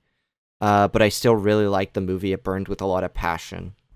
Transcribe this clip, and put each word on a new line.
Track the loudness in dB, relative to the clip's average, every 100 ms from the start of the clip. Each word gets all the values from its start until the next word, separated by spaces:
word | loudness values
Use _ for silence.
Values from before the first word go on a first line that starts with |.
| _ _ _ _ _ _
uh, | 2 4 4
but | 4
I | 2
still | 2 2
really | 2 2 2 2
liked | 0 -2
the | -4
movie. | -4 -2 -2
It | -4
burned | -4 -4 -6
with | -6
a | -2
lot | -2
of | -4
passion. | -4 -4 -4 -8 -12 -14 -16 _